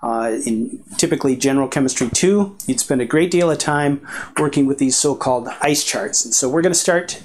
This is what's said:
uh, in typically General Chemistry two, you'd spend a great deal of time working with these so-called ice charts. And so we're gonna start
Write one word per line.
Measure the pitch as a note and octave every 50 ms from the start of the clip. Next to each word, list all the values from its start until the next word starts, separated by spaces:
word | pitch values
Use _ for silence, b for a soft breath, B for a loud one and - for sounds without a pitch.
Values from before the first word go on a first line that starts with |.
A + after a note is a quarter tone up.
uh, | - A#2 A2+ A2+ A2+ A2+ A2 A2+ -
in | A#2+ A2 A2 A#2+ C3+ - - - - -
typically | - F3 - D#3+ C3+ - C3+ B2+
General | C3 C#3 C3+ C3+ C#3 C3+
Chemistry | C3 - D3+ C3+ C3 - - B2+ A#2
two, | - - E3+ F#3 G3+ G#3 G3 G3 - - -
you'd | - B2+ -
spend | - - C#3 B2+
a | B2
great | A#2 C#3+ D#3 F3 F3
deal | F3+ F3 F3 E3
of | D3+
time | C#3+ - D#3 D3 C#3+ D3 C#3+ C#3+ C#3 B B B B B B B
working | D#3 D3+ C#3+ - D3 C#3
with | C3+ C#3
these | - C#3 C3 B2+
so-called | - - D3 C3 - - C3 B2+ B2 A#2+ B2 - -
ice | C#3 D3+ D3 - -
charts. | - - A#2 - - - - -
And | A#2+ A2+
so | - C3+
we're | B2+ C#3+ E3
gonna | E3 F#3 E3+
start | - - F#3+ E3+ F3 F3 - - - -